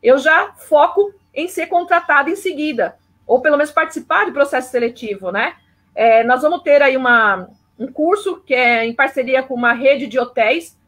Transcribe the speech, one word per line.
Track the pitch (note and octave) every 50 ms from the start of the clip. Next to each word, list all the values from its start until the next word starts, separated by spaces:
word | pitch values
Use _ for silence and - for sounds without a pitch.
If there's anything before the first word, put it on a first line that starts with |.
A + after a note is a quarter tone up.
eu | - A3+ C4
já | C#4 B3+ D#4 D#4 E4+ - - _
foco | - - - G#3+ - C#4+ - - G4 G4+ G4+ - _ _ _ _
em | C4+ D#4+
ser | F4+ - - D#4+
contratada | E4+ F#4+ F4 F4 F4 F#4 E4+ E4+ - D4 C#4+ C#4 D4+
em | F4+
seguida, | G4 - F#4+ - C#4 D4+ D#4 C#4+ A3+ F#3 D#3+ - _ _ _ _ _ _
ou | - A3+ B3
pelo | B3+ D4+ D4
menos | C#4+ D4 D4
participar | - E4 D#4+ D#4 - D#4+ - _ D#4+ F#4 G#4
de | F4+
processo | A#3+ C#4+ C#4 C#4 - B3 B3 -
seletivo, | - B3 A#3+ A#3 A#3+ - - G#3+ G3+ F#3+ F#3+ F3+
né? | F3+ G3+ A#3 D4+ - _ _ _ _ _ _ _ _
É, | - G#3+ A3+ A3+ A3+ A3+
nós | A#3+ B3+ B3+
vamos | D4+ D4+ F4 E4+
ter | - D#4+ C#4+ C#4+
aí | C#4+ C4+ C4
uma, | C4 C4 B3 A#3+ A#3 A3+ G#3 G3 F#3 F3+ - _ _ _ _ _
um | _ A3 C4+
curso | - - D4+ E4 G4+ G#4 - F#4+ F4 - _
que | _ C4
é | B3 B3+ A#3+ A#3+ A3+ A3+
em | A#3 A#3
parceria | - C4 D4+ - C#4 B3+ B3 C4 C4 C4
com | C4 C4
uma | A#3+ A#3+ A#3 A#3
rede | A#3 C4 C4+ C#4+ C4+ C4+
de | A3+ G#3 B3+
hotéis | A#3+ A#3+ - - A3 G#3+ C4+ E4+ E4 - _ _ _